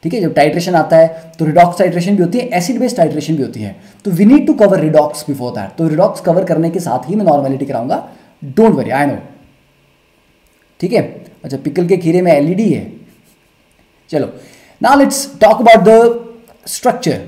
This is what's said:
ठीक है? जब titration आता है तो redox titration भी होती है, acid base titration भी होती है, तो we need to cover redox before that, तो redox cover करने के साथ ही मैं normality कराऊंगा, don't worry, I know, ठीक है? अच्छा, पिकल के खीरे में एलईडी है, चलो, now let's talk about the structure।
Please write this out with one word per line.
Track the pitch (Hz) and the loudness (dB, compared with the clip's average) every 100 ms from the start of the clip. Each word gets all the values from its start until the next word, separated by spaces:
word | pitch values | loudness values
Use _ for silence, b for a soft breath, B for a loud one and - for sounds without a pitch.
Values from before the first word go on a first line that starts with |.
ठीक | 165 | -6
है? | 226 | -4
जब | 165 | -2
titration | 151 151 151 175 | 2 2 0 -2
आता | 165 151 165 | -2 2 4
है | 165 - - - | 4 0 -20 -4
तो | |
redox | 156 160 175 175 | 0 4 2 2
titration | 180 170 175 202 | -2 -2 -2 0
भी | |
होती | 175 247 | 0 -2
है, | - | -4
acid | 175 175 233 | -4 -4 -2
base | 247 - | -4 0
titration | 160 151 147 160 | -2 -2 -6 -4
भी | |
होती | 117 113 | -6 -8
है, | 104 90 b b | -12 -12 b b
तो | 202 | -6
we | 170 208 | 2 4
need | 294 | 4
to | 302 | 2
cover | 294 202 185 | 2 2 2
redox | 151 151 147 - | 2 2 0 -4
before | - 131 123 | -8 -8 -8
that, | 120 98 - | -8 -12 -4
तो | 165 | -2
redox | 151 196 - | 0 -2 -2
cover | 185 170 | -2 -2
करने | 175 160 165 | 0 -2 -2
के | 180 | -4
साथ | 175 120 135 | -4 -6 -4
ही | |
मैं | 214 | -2
normality | 190 143 135 135 135 | 0 0 -2 -6 -6
कराऊंगा, | 123 123 - B B B B | -6 -4 -6 B B B B
don't | 143 131 226 | -6 2 2
worry, | 151 110 | 2 -2
I | 131 | -2
know, | 147 107 - - _ _ _ _ _ _ _ _ _ _ _ _ _ _ | -2 -4 -12 -20 _ _ _ _ _ _ _ _ _ _ _ _ _ _
ठीक | 180 | -4
है? | 208 - - - _ | -2 -4 -12 -20 _
अच्छा, | - 135 | -12 -8
पिकल | 147 151 175 | -6 -4 0
के | 185 | 0
खीरे | 165 180 | 0 0
में | 180 | 2
एलईडी | 147 147 185 220 | 2 2 0 -2
है, | 131 - - - _ _ _ _ _ _ _ _ _ _ | -2 -6 -18 -20 _ _ _ _ _ _ _ _ _ _
चलो, | 156 113 B B B B B | -6 -6 B B B B B
now | 226 | 2
let's | 285 277 - - - | 4 4 0 -10 2
talk | 214 - | 2 4
about | 220 220 185 | 6 6 8
the | 226 233 233 - - _ _ - | 6 4 0 -10 -20 _ _ -16
structure। | - 254 247 - 110 | -4 -4 -2 -4 -6